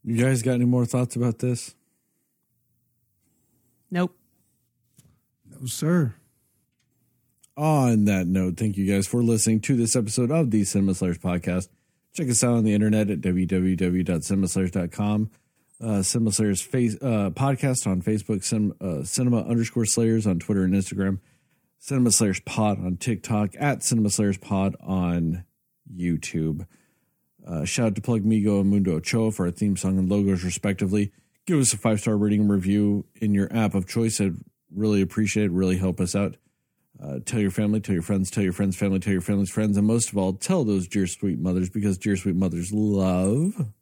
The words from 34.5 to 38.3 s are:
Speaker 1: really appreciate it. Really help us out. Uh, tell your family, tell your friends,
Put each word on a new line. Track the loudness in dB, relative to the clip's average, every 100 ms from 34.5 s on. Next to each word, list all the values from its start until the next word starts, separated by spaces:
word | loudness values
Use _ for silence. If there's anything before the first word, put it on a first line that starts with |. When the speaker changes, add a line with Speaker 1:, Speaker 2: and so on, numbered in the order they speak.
| _ _
Speaker 1:
really | -2 0 2
appreciate | 0 0 0 0 0
it. |
Really | 2 2 2
help | 0 -2
us | -2
out. | -2 -2 -6 _ _ _ _ _ -16
Uh, | -10 -8
tell | -4 0
your | 0
family, | 0 0 0
tell | 0
your | -2
friends, | 0 -2 0